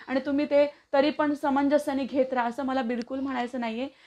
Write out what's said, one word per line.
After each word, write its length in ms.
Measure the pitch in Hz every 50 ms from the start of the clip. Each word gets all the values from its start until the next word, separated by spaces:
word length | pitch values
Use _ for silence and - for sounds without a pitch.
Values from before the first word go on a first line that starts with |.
| - -
आणि 120 | 254 269 262
तुम्ही 180 | 302 277 277 294
ते 300 | 294 294 285 294 285 - - _ _ -
तरी 180 | 277 269 302
पण 240 | - - 302 294 294
समंजस्याने 680 | 277 - 285 262 277 285 277 294 285 294 294 269 269 277
घेत 300 | 220 247 294 262 262 262
राहा, 140 | 254 233 240
असं 160 | 233 285 277
मला 180 | 262 262 269 254
बिलकुल 380 | 226 247 226 240 - 262 269
म्हणायचं 400 | 269 277 262 247 240 233 - 254
नाहीये. 280 | 233 226 220 226 262 285 - _ _